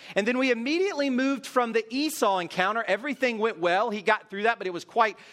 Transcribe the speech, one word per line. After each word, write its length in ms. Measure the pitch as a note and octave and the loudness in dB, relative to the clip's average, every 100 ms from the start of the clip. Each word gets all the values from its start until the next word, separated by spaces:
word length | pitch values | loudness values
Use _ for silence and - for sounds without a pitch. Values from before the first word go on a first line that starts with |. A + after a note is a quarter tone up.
| - F#3+ | -6 -2
And 120 | G#3 | 0
then 100 | B3 | 2
we 140 | C4 | 2
immediately 580 | A#3 A#3+ E4+ G4 D4+ C#4+ | 0 0 0 0 0 0
moved 360 | B3 C4+ C#4 - | 2 0 -2 -2
from 260 | B3+ A#3 | 0 2
the 140 | A3+ A3 | 0 -2
Esau 500 | B3+ D4+ - A3 F#3+ | -2 -2 0 2 2
encounter. 440 | E3+ - F#3 A3+ G#3+ | -2 0 0 0 0
Everything 520 | G3+ C#4+ B3+ B3+ A3 | -2 -2 -2 -2 0
went 200 | A3+ E3 | -2 0
well. 320 | F3 F#3 A#3 | 2 2 0
He 120 | G#3 | 0
got 280 | F3 G#3+ - | 2 0 0
through 140 | G3 | -2
that, 140 | A3 A3 | -2 0
but 100 | F#3 | -4
it 60 | |
was 100 | F3 | -6
quite, 340 | - A3+ A3 - - | -2 2 2 0 -14